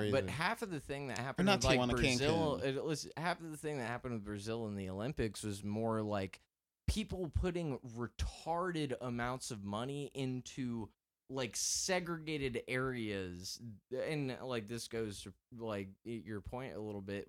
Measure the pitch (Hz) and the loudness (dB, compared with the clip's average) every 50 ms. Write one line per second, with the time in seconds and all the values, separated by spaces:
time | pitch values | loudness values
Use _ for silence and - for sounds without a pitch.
0 | 107 104 101 135 101 90 90 143 170 196 233 - 240 196 175 139 - - 143 139 | 6 6 6 4 4 2 0 2 2 2 2 0 -2 -2 -2 -4 -4 -4 -4 -4
1 | 143 131 110 104 120 135 - - 185 202 196 117 123 131 131 127 123 120 - 120 | -2 -2 -2 -2 -2 -2 0 4 6 6 6 6 6 6 6 6 6 4 4 6
2 | - 135 123 123 135 147 - 165 160 151 131 - - 139 135 139 - 156 151 135 | 6 4 6 6 6 6 6 6 4 4 4 2 2 0 0 0 0 0 0 -2
3 | - - - - 160 175 170 170 165 160 151 143 - 151 151 135 120 110 123 123 | -2 -6 -6 -2 0 0 0 -2 -4 -8 -8 -4 -4 -2 -2 0 0 -2 -2 -2
4 | - 127 120 110 101 104 104 101 101 113 113 117 113 104 104 101 95 92 92 98 | -2 -4 -4 -4 -4 -4 -4 -4 -2 -2 -2 -2 -2 -2 -2 -2 -2 -2 -2 -2
5 | 110 135 151 - 117 110 98 - - 107 101 98 101 104 104 110 113 113 110 110 | -2 -2 0 0 0 0 0 -2 -4 -4 -4 -2 -2 -2 0 2 2 2 2 2
6 | 110 104 104 101 95 95 - - - _ _ _ _ _ _ _ _ - - 214 | 2 2 2 2 0 0 -4 -10 -18 _ _ _ _ _ _ _ _ 0 0 0
7 | 214 - 196 185 185 147 - - 175 180 170 175 170 151 131 - - 123 113 117 | 0 -2 -2 -2 -4 0 2 2 2 2 2 0 0 0 -2 -2 -6 -8 -4 -4
8 | 120 107 - - - - - - - 160 165 170 185 185 170 156 151 131 120 - | -4 -4 -2 -2 -4 -4 -4 -6 -2 0 0 2 2 2 2 2 2 0 0 -2
9 | 123 127 120 120 120 123 127 131 - - 120 104 98 101 101 107 123 139 143 143 | -2 -2 0 0 0 0 -2 -2 -4 -6 -6 -4 -2 -2 -2 0 -2 -2 -2 -4
10 | 143 - - 135 135 131 127 127 120 - - 143 131 123 117 113 104 - - _ | -4 -4 -2 -2 0 0 0 -2 -4 -6 -6 -4 -2 -2 -2 -2 -4 -6 -10 _
11 | _ _ _ _ _ - 131 135 127 107 - - - - - - - - 185 180 | _ _ _ _ _ -6 -2 -2 -2 0 0 0 0 2 2 2 2 2 2 2
12 | 175 170 170 160 156 156 156 147 139 131 117 113 - - 127 127 131 135 127 120 | 2 0 -4 -4 -2 -2 0 0 0 0 0 -2 -2 0 0 2 2 2 0 0
13 | 110 107 101 98 92 90 87 87 92 - - - 120 117 104 95 - _ 127 127 | 0 0 0 0 0 -2 -4 -6 -6 -8 -8 -8 -8 -12 -12 -12 -8 _ -2 -2
14 | 107 123 160 147 139 131 120 - 104 131 123 117 104 104 117 117 - - - 113 | 0 0 0 0 0 0 -2 -4 -4 -2 -2 -2 -2 -2 -4 -6 -4 -2 -2 0
15 | 113 104 98 - - 101 - - _ _ 127 113 117 110 104 101 98 95 95 - | 0 0 -2 -6 -8 -12 -12 -14 _ _ -10 -6 -4 -2 0 -2 -2 -4 -8 -10
16 | _ 113 117 113 78 101 107 101 - - - 123 131 123 76 101 107 107 104 101 | _ -6 -6 -6 -4 -4 -6 -6 -4 -6 -6 -6 -6 -6 -6 -4 -4 -4 -4 -4
17 | 98 101 98 101 - | -4 -2 -2 -4 -4